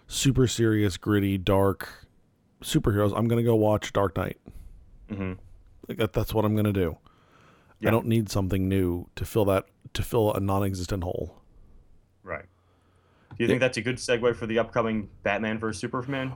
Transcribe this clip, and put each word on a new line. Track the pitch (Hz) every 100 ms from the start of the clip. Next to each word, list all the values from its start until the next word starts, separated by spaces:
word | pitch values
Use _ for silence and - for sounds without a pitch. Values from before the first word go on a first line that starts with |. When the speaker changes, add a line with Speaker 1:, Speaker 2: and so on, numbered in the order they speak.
| -
Speaker 1:
super | - 139 127 123
serious, | - 113 107 104 87
gritty, | - 104 98 98
dark | 90 98 98 92 - - - _ _ _ _ -
superheroes, | - 156 - 104 104 98
I'm | 117
gonna | 117
go | 117 113
watch | 107 107 -
Dark | - 101 -
Knight. | 92 - - - - - - - -
Speaker 2:
Mm-hmm. | 101 92 92 - - - - -
Speaker 1:
Like, | 101
that, | 110
that's | - 107
what | 110 107
I'm | 107
gonna | 107
do. | 98 85 - - _ _ _ - _ _ -
Speaker 2:
Yeah. | 110
Speaker 1:
I |
don't | 110 -
need | 113 104
something | 101 92 95 95
new | 98 90 87 - -
to |
fill | 87 117 101
that, | 95 - _ -
to | -
fill | - 120 107
a | 104
non-existent | 98 98 101 95 90 101
hole. | 90 - - - _ - - - - - _ _
Speaker 2:
Right. | 92 76 - _ _ _ _ _ _ _ -
Do | -
you | 117
think | 131
Speaker 1:
Yeah. | 127
Speaker 2:
that's | -
a |
good | 110 123
segue | - 120 120 117
for | 113
the | 113
upcoming | 110 123 113 110 101 -
Batman | 104 101 110 110
versus | 113 104
Superman? | 123 131 123 135 131